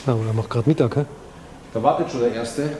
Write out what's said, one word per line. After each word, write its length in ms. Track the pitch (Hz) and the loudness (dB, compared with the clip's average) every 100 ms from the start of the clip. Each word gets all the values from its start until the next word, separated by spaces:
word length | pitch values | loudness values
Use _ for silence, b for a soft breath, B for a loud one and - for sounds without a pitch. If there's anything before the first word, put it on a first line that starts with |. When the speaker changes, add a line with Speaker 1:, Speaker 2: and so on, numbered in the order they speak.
| 139 | -2
Speaker 1:
Ja, 80 | |
und 120 | 113 110 | 0 0
er 60 | |
macht 160 | 110 - | 0 0
grad 180 | 117 139 | 0 2
Mittag, 300 | 156 120 143 | 4 2 0
hä? 80 | 147 - - B B B - | -2 -6 -18 B B B -10
Speaker 2:
Da 80 | 110 | 0
wartet 280 | 131 160 160 | 2 2 0
schon 100 | 131 | 0
der 120 | 120 | 0
Erste, 380 | 110 117 147 147 143 | 0 -4 -4 -4 -6